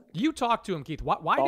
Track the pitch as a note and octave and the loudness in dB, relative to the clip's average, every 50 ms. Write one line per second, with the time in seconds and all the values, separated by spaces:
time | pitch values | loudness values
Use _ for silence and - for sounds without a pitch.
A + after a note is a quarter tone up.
0 | - _ - E3 B3+ D#4+ D4+ - B3+ A#3 A#3 A#3 - - F3+ D3+ C3 - D3+ - | -14 _ -6 -2 -2 0 0 0 0 0 0 0 -2 -6 -6 -6 -6 -8 -8 -6
1 | B2 D3 - - - D#3 - - C3+ | -2 -2 -2 -2 2 0 2 4 4